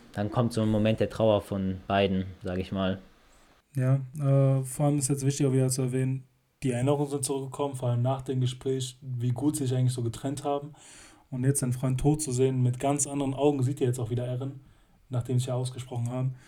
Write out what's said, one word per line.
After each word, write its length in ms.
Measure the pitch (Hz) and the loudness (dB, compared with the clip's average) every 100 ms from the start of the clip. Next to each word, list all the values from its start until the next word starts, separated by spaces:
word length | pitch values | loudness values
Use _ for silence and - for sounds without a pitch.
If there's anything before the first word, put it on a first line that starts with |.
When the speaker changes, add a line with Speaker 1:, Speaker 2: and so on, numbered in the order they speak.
| - | -12
Speaker 1:
dann 180 | - 107 | -6 -2
kommt 220 | - 117 | 0 0
so 80 | 110 | 2
ein 60 | 110 | 2
Moment 320 | 110 107 110 | 2 2 2
der 80 | 104 | 0
Trauer 300 | - 110 101 | 2 4 4
von 380 | - 101 95 92 - | 2 -2 -2 -4 0
beiden, 380 | 98 98 95 92 90 | 2 4 2 -2 -6
sag 140 | 95 92 | -6 -4
ich 120 | 92 | -2
mal. 280 | 98 95 95 - _ _ _ _ _ _ | 0 0 -2 -8 _ _ _ _ _ _
Speaker 2:
Ja, 200 | 135 127 139 131 151 | -2 2 2 0 -4
äh, 420 | 139 139 135 135 | 2 4 6 2
vor 200 | 131 - 147 | 0 0 2
allem 120 | 147 | 2
ist 100 | 135 | 0
jetzt 160 | 135 | 0
wichtig, 220 | 131 135 139 | 0 2 2
auch 60 | |
wieder 160 | 131 131 | 4 2
zu 100 | 131 | 0
erwähnen, 440 | 127 131 131 131 - _ _ _ | -2 0 0 -2 -8 _ _ _
die 100 | 131 | -2
Erinnerungen 360 | 120 131 147 143 | 0 2 2 0
sind 160 | 143 | -2
zurückgekommen, 500 | 135 139 135 - 143 | -2 -4 -4 -4 -4
vor 140 | 131 123 | -2 -2
allem 140 | 120 | 0
nach 180 | 127 135 | 0 0
dem 220 | 135 131 | -2 -2
Gespräch, 560 | 123 - 135 131 127 - | -2 -2 -4 -4 -4 -10
wie 300 | 135 120 123 | -10 -4 -2
gut 260 | 117 147 151 | 0 0 0
sie 100 | 127 | 0
sich 80 | 127 | 2
eigentlich 180 | 127 | 2
so 80 | 123 | 0
getrennt 420 | 117 - 135 147 | -4 -4 -6 -4
haben. 300 | 147 143 147 - - - - - _ | -2 -2 -4 -14 -20 -20 -20 -20 _
Und 140 | 127 | -2
jetzt 160 | 131 135 | 0 2
seinen 120 | 123 | 0
Freund 260 | 123 135 127 | -2 0 2
tot 220 | 147 151 | 2 2
zu 100 | - | 0
sehen, 320 | 123 131 131 | 2 2 4
mit 160 | 123 123 | 2 2
ganz 280 | 135 143 - | 0 0 0
anderen 260 | 143 135 | -2 -2
Augen 300 | 135 147 143 | 2 2 4
sieht 180 | 131 139 | 0 0
er 60 | 127 | 0
jetzt 120 | 127 | 0
auch 120 | 107 | -4
wieder 160 | 120 127 | -4 -4
Eren, 340 | 123 135 - - - _ _ - | -6 -6 -10 -18 -20 _ _ -8
nachdem 300 | 123 - 123 | -6 -2 -2
sie 60 | 131 | 0
ja 80 | |
ausgesprochen 560 | 123 127 - - 120 120 | -2 -4 -8 -10 -6 -4
haben. 240 | 127 131 127 | -2 -4 -4